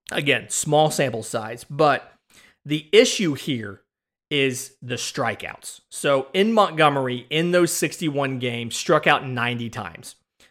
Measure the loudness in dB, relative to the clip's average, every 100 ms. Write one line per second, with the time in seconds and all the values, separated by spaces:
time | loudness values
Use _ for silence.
0 | -8 -4 0 0 -2 -6 0 2 2 2
1 | -2 -2 -6 -8 -8 -12 -12 0 2 2
2 | -4 _ _ _ _ _ -6 -6 4 6
3 | 6 2 -2 -2 -4 -6 -6 -14 _ _
4 | _ _ _ 0 0 0 -8 _ -8 -6
5 | -6 -4 -4 -4 -10 -14 -18 -20 _ -6
6 | 0 0 0 2 2 4 2 4 2 4
7 | -2 -4 -4 -2 2 2 2 0 -4 -4
8 | -4 -2 -2 -2 -4 -4 -6 -6 2 2
9 | 4 2 0 -4 -2 -4 -6 -8 -12 -14
10 | -20 -20 _ _ _